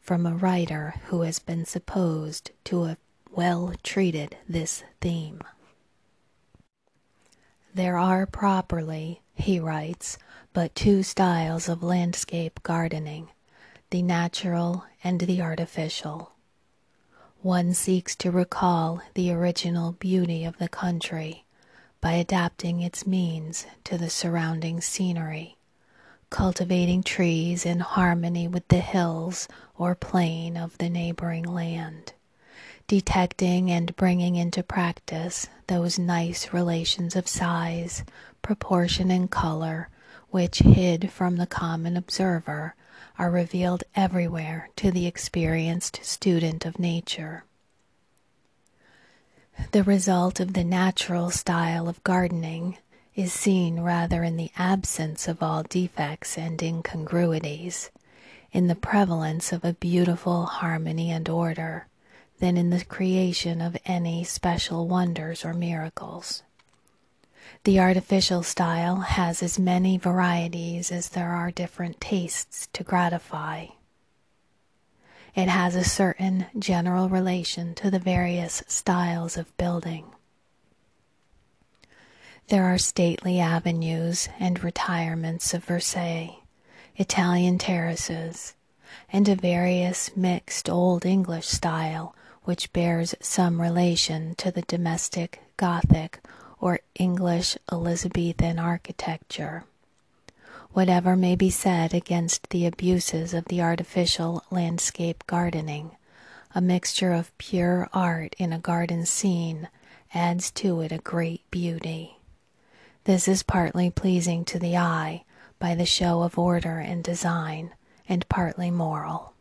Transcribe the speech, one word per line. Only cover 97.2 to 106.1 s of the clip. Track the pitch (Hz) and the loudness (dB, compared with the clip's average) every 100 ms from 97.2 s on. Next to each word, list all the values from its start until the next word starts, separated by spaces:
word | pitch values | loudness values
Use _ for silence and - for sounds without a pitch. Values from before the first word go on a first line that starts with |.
| 180 170 175 - - | 2 2 0 -4 -4
Elizabethan | 170 170 170 180 175 170 170 170 165 | -4 0 0 0 0 0 2 2 2
architecture. | 170 170 - 175 - 160 _ - 151 165 - _ _ _ _ _ - _ - - - | 0 -2 -4 -8 -6 -6 _ -10 -8 -10 -14 _ _ _ _ _ -20 _ -20 -20 -4
Whatever | - 185 180 180 185 | 2 4 6 6 4
may | 185 | 4
be | 180 190 | 4 4
said | - - 180 165 | 4 2 2 2
against | 175 - 175 165 - - | 0 0 0 0 -2 -2
the | 180 170 | 0 0
abuses | 165 180 180 - 165 165 | 0 2 2 2 -4 -2
of | 170 170 | -4 -2
the | 180 | 0
artificial | 170 170 175 - 170 - 165 170 - | 2 0 -2 0 0 0 -2 -4 -4
landscape | 180 170 170 - - 170 180 - | -2 0 0 -4 -2 -4 -4 -2
gardening, | 175 175 165 156 147 160 - _ | 0 0 -2 -4 -8 -10 -16 _